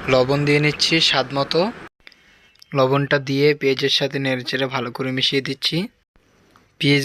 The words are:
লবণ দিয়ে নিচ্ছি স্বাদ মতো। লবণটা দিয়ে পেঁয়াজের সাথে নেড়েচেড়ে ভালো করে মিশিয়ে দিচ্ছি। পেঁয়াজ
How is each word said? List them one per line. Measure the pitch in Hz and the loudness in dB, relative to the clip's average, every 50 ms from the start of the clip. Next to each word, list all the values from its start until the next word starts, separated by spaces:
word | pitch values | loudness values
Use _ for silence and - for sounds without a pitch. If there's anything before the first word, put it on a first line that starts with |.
| - - | -2 2
লবণ | 131 131 127 131 143 143 147 | 4 4 4 4 2 0 2
দিয়ে | 143 147 147 151 | 2 2 2 2
নিচ্ছি | 151 147 - - - 165 165 | 0 0 0 -2 0 0 2
স্বাদ | 160 - 170 135 127 127 139 139 | 2 2 2 0 0 -2 -2 -4
মতো। | 139 - - 160 185 226 240 - - - _ _ _ - - _ _ _ _ _ _ _ _ _ _ - | -2 0 0 0 0 -2 -4 -10 -16 -20 _ _ _ -20 -20 _ _ _ _ _ _ _ _ _ _ -6
লবণটা | - 139 131 131 139 139 143 131 147 143 131 135 | 0 2 2 2 2 2 0 2 0 0 0 0
দিয়ে | 135 139 143 151 147 147 | 0 2 4 2 2 2
পেঁয়াজের | 139 135 135 127 139 135 - - | 2 0 0 2 0 0 0 0
সাথে | 143 135 135 139 | -2 -2 -4 -4
নেড়েচেড়ে | 139 135 131 123 120 - - 123 135 127 131 | -2 -2 -4 -4 -4 -6 -4 -4 -4 -4 -4
ভালো | 135 117 123 | -4 -6 -6
করে | 120 - 135 131 | -6 -6 -6 -4
মিশিয়ে | 127 131 123 - 139 139 123 - | -4 -2 -2 0 0 -2 -2 -4
দিচ্ছি। | 131 - - - 156 165 196 247 _ _ _ _ _ _ _ _ _ _ _ _ _ _ _ _ _ - | -4 -6 -4 -4 -2 -4 -4 -6 _ _ _ _ _ _ _ _ _ _ _ _ _ _ _ _ _ -4
পেঁয়াজ | 143 143 143 143 135 | 0 2 2 2 2